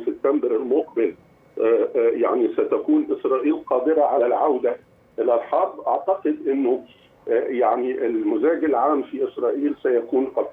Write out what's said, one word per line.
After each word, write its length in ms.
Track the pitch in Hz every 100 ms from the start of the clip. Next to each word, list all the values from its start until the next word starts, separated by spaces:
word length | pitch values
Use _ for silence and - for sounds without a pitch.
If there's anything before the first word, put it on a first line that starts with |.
| 117
سبتمبر 500 | - 139 147 120 113
المقبل، 580 | 127 143 - 117 101 - _ _ _ -
آه، 280 | 110 113 117 127
آه، 40 |
يعني 480 | 117 117 113 120 113
ستكون 540 | - 104 110 - 151 - 131
إسرائيل 360 | 127 131 147 156
قادرة 460 | - 127 135 151
على 240 | 139 135 123
العودة 500 | - 147 127 123 - - _ _ -
إلى 160 | 117 117
الحرب؟ 440 | - 151 190 - -
أعتقد 500 | 123 - 196 151 151 143
أنه، 360 | 139 123 123 - - _ _ -
آه، 40 |
يعني 600 | 117 - 123 110 123 127 131 117
المزاج 580 | 110 104 - 147 151
العام 400 | 151 120 139 143
في 240 | 123 135 127
إسرائيل 480 | - 120 139 143 139
سيكون 420 | 131 120 113 131 131
قد 200 | - -